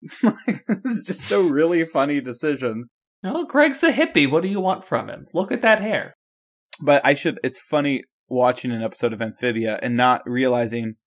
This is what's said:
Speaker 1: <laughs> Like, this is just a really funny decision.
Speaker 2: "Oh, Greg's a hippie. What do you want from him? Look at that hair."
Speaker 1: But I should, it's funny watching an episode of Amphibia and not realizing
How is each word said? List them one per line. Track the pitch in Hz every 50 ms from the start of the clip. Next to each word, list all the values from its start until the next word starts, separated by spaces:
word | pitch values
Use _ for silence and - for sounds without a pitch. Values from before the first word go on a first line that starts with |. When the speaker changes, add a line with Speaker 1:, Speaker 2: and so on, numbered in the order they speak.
Speaker 1:
<laughs> | - 156 - - -
Like, | 220 - - - - 208 - -
this | - 202 190 -
is | 262 233 180 -
just | - 185 - - -
a | 202 202
really | 185 170 135 143 160 165 175 165 165
funny | 160 - 147 139 147 147 143
decision. | 131 127 120 - - 151 143 131 131 117 110 113 120 - _ _ _ _ _ _ -
Speaker 2:
"Oh, | 185 269 339 349
Greg's | - - 285 302 311 - - -
a | 330 247
hippie. | 220 320 320 - 156 143 131
What | 143 165 170
do | 190
you | 196 202
want | 185 185 190 - -
from | - - 117 104 107
him? | - - - - -
Look | 165 196 196
at | 254 233
that | - 226 220 -
hair." | 196 220 196 120 95 - - _ _ _ _ _ _ _ _ _ _ _ - -
Speaker 1:
But | 156 147 143 139 -
I | 135 143
should, | 143 - 165 135 - -
it's | 131 - -
funny | - - 151 147 143 143 135 123 - - _ _ _
watching | _ 127 123 123 123 127 - - 127
an | 117 113
episode | 113 110 - - 120 117 110
of | 104
Amphibia | 117 110 110 - 123 123 113 113 110 110 107 -
and | - 123 120
not | 120 123 127 123 - -
realizing | - 123 123 131 127 123 120 117 110 113 117 113 113 110 - _